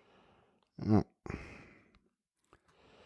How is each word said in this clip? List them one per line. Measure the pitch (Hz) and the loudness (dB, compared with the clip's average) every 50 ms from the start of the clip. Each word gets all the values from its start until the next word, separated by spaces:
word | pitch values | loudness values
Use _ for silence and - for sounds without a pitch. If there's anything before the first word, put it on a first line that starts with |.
| - - - - - - - - - - - _ _ _ _ - - 98 | -20 -20 -20 -20 -20 -20 -20 -20 -20 -20 -20 _ _ _ _ -4 4 6
Ja. | 107 98 - - - _ - - - - - - - - - - - - - - - - - _ _ _ _ _ _ _ _ _ - - _ - - - - - - - - | 6 6 6 2 -4 _ -10 -8 -8 -8 -10 -14 -18 -20 -20 -20 -20 -20 -20 -20 -20 -20 -20 _ _ _ _ _ _ _ _ _ -20 -20 _ -20 -20 -20 -20 -20 -20 -20 4